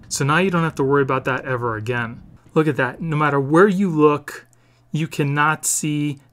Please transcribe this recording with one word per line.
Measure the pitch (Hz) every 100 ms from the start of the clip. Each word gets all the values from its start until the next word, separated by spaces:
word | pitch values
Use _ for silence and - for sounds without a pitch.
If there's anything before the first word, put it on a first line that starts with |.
| -
So | - 139
now | 160
you | 190
don't | 180
have | 160 -
to |
worry | 135 143
about | 135 131 135
that | 127 143
ever | 127 120 110
again. | 107 123 113 120 - - - 160
Look | 156
at | 135
that. | 127 131
No | 165 151
matter | 151 139
where | 135 160 208
you | 185 196
look, | 156 151 147 - - - _ _ _ _
you | 151 160
cannot | - 143 147 151 151
see | - - 156 147 147 139 _